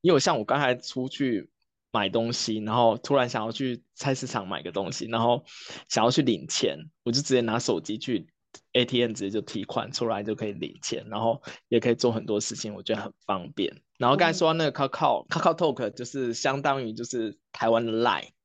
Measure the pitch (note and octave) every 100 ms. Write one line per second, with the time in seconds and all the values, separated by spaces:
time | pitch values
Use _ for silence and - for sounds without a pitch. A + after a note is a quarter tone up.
0 | E3+ D#3 - C#3 G#2 C3+ C#3 B2 - -
1 | B2+ - C3+ A2 - _ _ _ _ A#2
2 | G2 A#2 A#2 A#2+ - G#2+ G#2+ A2+ A#2 G#2+
3 | - C#3 A#2+ A#2 A2 A#2 C3+ A#2+ _ _
4 | C#3 C3 C3 A#2+ F#2 F#2+ E2+ F2+ F2+ -
5 | A2 A2+ A#2+ A#2+ - - - - - -
6 | A2+ A#2+ C3+ F#2+ - - G#2 D2 D#3+ _
7 | - A#2+ D3 B2+ A#2 A2+ - F#2+ - A2
8 | - A2 - _ _ - _ B2+ A#2+ B2
9 | A#2+ G2+ G2 G#2+ - G#2+ F#2+ - G#2 -
10 | A2+ G#2 G#2 G#2+ A2 G2+ D#2+ - - -
11 | G2 G#2+ A2+ A#2 - - _ A#2+ B2 A#2
12 | B2 A2+ G#2 G#2 - - G#2+ G2+ F#2+ A2
13 | G#2 - - G2 F2 - G2 - _ _
14 | B2 C#3 E3+ D#3+ E3 E3 D#3 - C#3 -
15 | D3 A2+ - - E3+ E3 E3 B2+ A2+ -
16 | B2 C#3 B2 A#2 C#3+ C#3 C#3+ C3+ A#2+ A2
17 | A#2+ B2 A2+ - _ - A2+ A2+ A#2 A2+
18 | A#2 F2 - _